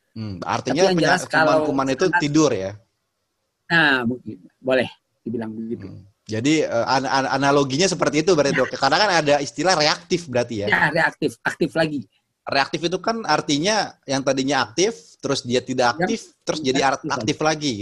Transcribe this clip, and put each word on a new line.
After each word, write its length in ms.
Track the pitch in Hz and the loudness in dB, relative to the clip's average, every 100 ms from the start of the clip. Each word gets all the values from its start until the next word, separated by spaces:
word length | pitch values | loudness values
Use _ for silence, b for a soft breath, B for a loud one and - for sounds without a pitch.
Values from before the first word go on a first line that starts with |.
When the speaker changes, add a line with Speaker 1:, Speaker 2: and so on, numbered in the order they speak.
| _ | _
Speaker 1:
Hmm, 320 | 110 107 92 | -12 -10 -8
artinya 400 | - 113 123 139 | -4 -4 -2 2
Speaker 2:
Tapi 80 | 190 | 2
yang 80 | 180 | 4
jelas 240 | 156 175 | 2 0
Speaker 1:
penya-, 80 | - | 0
Speaker 2:
kalau 320 | 151 156 156 | 2 4 2
Speaker 1:
kuman-kuman 240 | 151 139 135 131 | 2 0 0 0
itu 100 | 185 | 0
Speaker 2:
sangat 80 | 165 | 0
Speaker 1:
tidur, 320 | 147 151 147 | 2 4 4
ya? 200 | 107 95 107 _ _ _ _ _ _ _ _ - | 2 -4 -8 _ _ _ _ _ _ _ _ -2
Speaker 2:
Nah, 320 | 170 151 131 | 2 2 2
mungkin, 320 | 120 127 110 110 - _ | -2 -6 -10 -16 -18 _
boleh 300 | 127 131 113 - _ _ | -2 0 0 -8 _ _
dibilang 320 | 113 117 110 110 | -10 -8 -8 -10
begitu. 320 | 113 113 98 | -10 -10 -12
Speaker 1:
Hmm. 160 | 101 92 _ - | -18 -20 _ -8
Jadi, 400 | 107 131 156 131 | -2 0 2 0
eh, 180 | 98 - | -2 0
an-, 180 | 127 131 | 0 0
an-, 240 | 135 135 | 0 0
analoginya 560 | 135 139 143 139 135 190 | 0 2 2 2 2 0
seperti 400 | 170 151 143 160 | 2 0 2 2
itu 80 | 165 | 4
berarti, 240 | 139 135 | 4 2
Speaker 2:
Ya. 0 | |
Speaker 1:
Dok. 160 | 127 - | -2 0
Karena 220 | 135 160 | 2 2
kan 100 | 208 170 | 4 2
ada 120 | 147 143 | 4 2
istilah 340 | 143 - 170 170 | 0 -2 0 2
reaktif 480 | 147 175 - 175 160 | 2 0 -2 -4 -2
berarti, 380 | 120 120 113 101 | -2 -2 -2 -2
ya? 20 | |
Speaker 2:
Ya, 240 | 175 160 | 0 0
reaktif, 480 | 160 151 - 147 - | 0 -2 -2 -6 -4
aktif 320 | - - 165 165 | -6 -2 -2 0
lagi. 240 | 160 147 - _ _ _ | -2 -4 -10 _ _ _
Speaker 1:
Reaktif 480 | - 135 135 160 170 | -4 0 0 -2 -4
itu 60 | 185 | -4
kan 240 | 202 226 | -4 -4
artinya 720 | 220 151 156 143 180 214 139 - | 0 0 2 0 0 0 -2 -8
yang 160 | - 135 | -6 -4
tadinya 480 | 139 135 135 139 113 | -2 -2 0 0 -2
aktif, 480 | 113 202 226 - _ | 0 -2 -2 -14 _
terus 240 | 135 135 123 | -4 -4 -2
dia 160 | 123 | -2
tidak 320 | 123 127 123 147 | -2 0 0 0
Speaker 2:
Yang 60 | |
Speaker 1:
aktif, 160 | 180 226 - _ | -2 -4 -8 _
terus 160 | - 156 | -6 -4
jadi 160 | 139 131 | -2 0
Speaker 2:
tidak 140 | 135 | 0
Speaker 1:
ar-, 80 | 139 | 0
Speaker 2:
aktif 140 | 156 139 | -4 -4
Speaker 1:
aktif 220 | 113 139 | -4 0
lagi 320 | 156 156 147 104 | 0 0 -2 -4